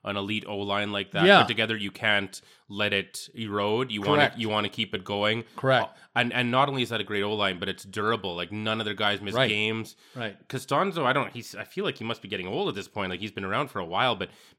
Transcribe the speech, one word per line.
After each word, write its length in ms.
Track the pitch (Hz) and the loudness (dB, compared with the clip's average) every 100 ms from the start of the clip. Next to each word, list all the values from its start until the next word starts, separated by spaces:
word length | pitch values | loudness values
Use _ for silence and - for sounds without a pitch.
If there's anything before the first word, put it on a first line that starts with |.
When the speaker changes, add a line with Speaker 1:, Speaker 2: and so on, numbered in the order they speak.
Speaker 1:
an 120 | 104 101 | -6 -4
elite 300 | 101 107 - | -2 -4 -4
O-line 420 | 101 101 101 104 | -6 -2 -2 -2
like 200 | 101 98 | -4 -2
that 160 | 101 185 | 4 8
Speaker 2:
Yeah. 140 | 190 | 8
Speaker 1:
put 60 | 120 | 6
together, 280 | 113 113 110 | 2 0 0
you 140 | 101 | -4
can't 500 | - 110 101 98 - - - - | -2 2 2 0 -8 -18 -20 -10
let 240 | 101 104 | -2 0
it 340 | 101 85 - - | 2 0 -8 -12
erode. 580 | - 107 101 104 113 127 | -10 -4 0 2 0 0
You 80 | 107 | -2
wanna, 220 | 101 147 | 2 4
Speaker 2:
Correct. 160 | 135 120 | 4 2
Speaker 1:
you 100 | 110 | -2
wanna 220 | 107 101 | 0 0
keep 240 | - 107 | -2 -4
it 100 | 104 | -4
going. 400 | 92 101 104 113 113 | -4 0 2 0 -4
Speaker 2:
Correct. 300 | - 135 127 | -2 4 4
Speaker 1:
Uh, 160 | - - - | 2 -4 -4
and, 180 | 120 120 | 0 0
and 180 | 123 120 | 2 2
not 200 | 127 139 | 4 4
only 100 | 135 | 2
is 80 | 117 | -2
that 140 | 110 | -2
a 20 | |
great 180 | 101 104 | -2 0
O-line, 360 | 104 107 98 92 | 0 2 0 0
but 100 | 98 | -4
it's 160 | 90 | -6
durable. 500 | 101 104 107 113 95 | -8 -2 0 0 -2
Like, 160 | 87 87 | -6 -6
none 300 | 107 107 113 | -4 -2 -2
of 60 | 104 | -2
their 80 | |
guys 260 | 101 104 101 | 0 0 0
miss 140 | 101 | -2
Speaker 2:
Right. 160 | 117 123 | 2 2
Speaker 1:
games. 460 | 104 107 110 107 - - | 2 0 -2 -6 -14 -16
Speaker 2:
Right. 340 | 131 110 98 - | -10 -10 -10 -10
Speaker 1:
Costanzo, 560 | 131 - 143 190 170 | -10 -2 0 0 0
I 80 | 127 | 2
don't, 180 | 143 104 | 2 0
he's, 200 | 120 - | -6 -12
I 100 | 101 | -12
feel 200 | 104 185 | -10 -6
like 140 | 196 - | -4 -4
he 60 | |
must 180 | 113 113 | -6 -6
be 60 | 98 | -6
getting 180 | 98 90 | -6 -4
old 240 | 139 196 | -2 -2
at 40 | |
this 140 | 98 - | -4 -6
point. 220 | 107 95 | -4 -4
Like, 100 | 90 | -4
he's 120 | 104 | -8
been 120 | 98 | -6
around 240 | 95 113 143 | -4 -2 -2
for 120 | 98 | -6
a 40 | |
while, 320 | 85 95 127 101 | -2 0 2 0
but 140 | 92 - - | -4 -10 -20